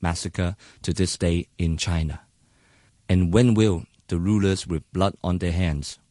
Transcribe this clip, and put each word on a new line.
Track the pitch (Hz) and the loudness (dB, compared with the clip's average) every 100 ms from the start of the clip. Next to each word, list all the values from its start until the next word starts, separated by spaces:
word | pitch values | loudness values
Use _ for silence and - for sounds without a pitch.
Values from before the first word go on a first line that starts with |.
massacre | 85 85 85 - 87 104 - - | -4 -4 -6 -4 -4 -4 -16 -10
to | - | -4
this | 90 92 - | -2 -2 0
day | 87 87 - - | 0 0 -4 -4
in | 85 78 | -2 -2
China? | - 82 78 73 _ _ _ _ _ _ _ _ - | -2 -2 -2 -6 _ _ _ _ _ _ _ _ 0
And | 92 87 | 2 4
when | 107 123 110 | 4 4 4
will | 110 85 - _ - | 2 0 -6 _ -6
the | 85 | -2
rulers | 92 107 98 95 90 | 0 2 2 0 -2
with | 80 - | -6 -4
blood | 92 98 - | -2 -2 -2
on | 90 90 | -4 -2
their | 87 | 0
hands | 85 87 73 71 - _ | 0 0 -2 -6 -14 _